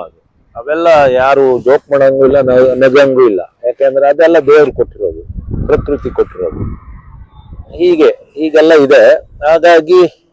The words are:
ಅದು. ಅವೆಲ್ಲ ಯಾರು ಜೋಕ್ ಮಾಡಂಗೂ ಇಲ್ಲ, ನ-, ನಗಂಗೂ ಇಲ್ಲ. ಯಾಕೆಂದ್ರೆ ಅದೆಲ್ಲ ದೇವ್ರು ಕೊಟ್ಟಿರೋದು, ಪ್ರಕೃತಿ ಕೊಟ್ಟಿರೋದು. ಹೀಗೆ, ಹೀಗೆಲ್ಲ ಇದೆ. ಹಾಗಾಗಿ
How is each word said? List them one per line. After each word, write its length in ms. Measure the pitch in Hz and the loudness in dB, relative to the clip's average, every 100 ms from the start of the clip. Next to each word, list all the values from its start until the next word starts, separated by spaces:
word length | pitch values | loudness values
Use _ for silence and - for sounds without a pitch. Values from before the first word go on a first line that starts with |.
ಅದು. 140 | 85 _ _ _ _ 120 | -16 _ _ _ _ -14
ಅವೆಲ್ಲ 300 | 127 160 170 156 139 | -8 -2 0 2 2
ಯಾರು 520 | 127 131 139 135 123 | 0 0 0 0 -2
ಜೋಕ್ 280 | 117 143 - | 0 -2 -2
ಮಾಡಂಗೂ 360 | 139 135 135 135 | -2 0 0 0
ಇಲ್ಲ, 140 | 139 | 0
ನ-, 440 | 127 127 127 127 | 0 0 0 0
ನಗಂಗೂ 440 | 131 135 139 131 123 | 2 2 2 2 0
ಇಲ್ಲ. 120 | 95 85 _ | -2 -8 _
ಯಾಕೆಂದ್ರೆ 440 | 120 - 135 135 139 | -8 -4 -4 0 0
ಅದೆಲ್ಲ 300 | 147 165 165 | 0 0 2
ದೇವ್ರು 340 | 139 151 139 | 2 2 2
ಕೊಟ್ಟಿರೋದು, 500 | 117 113 107 95 80 - - - - - | -2 -8 -8 -10 -10 -16 -16 -12 -10 -4
ಪ್ರಕೃತಿ 440 | 147 - 143 127 | -4 -4 -8 -8
ಕೊಟ್ಟಿರೋದು. 480 | - 107 92 85 73 - - - - - - - - - - - 156 | -8 -8 -8 -10 -10 -12 -14 -20 -20 -20 -20 -20 -20 -20 -20 -16 -4
ಹೀಗೆ, 320 | 180 165 131 104 _ | -2 2 0 -2 _
ಹೀಗೆಲ್ಲ 400 | 143 156 151 156 | -10 -2 0 4
ಇದೆ. 420 | 160 139 139 113 151 - - 147 | 4 4 4 4 2 -4 -8 -2
ಹಾಗಾಗಿ 800 | 160 170 170 156 180 170 - _ | 0 2 2 2 2 0 -4 _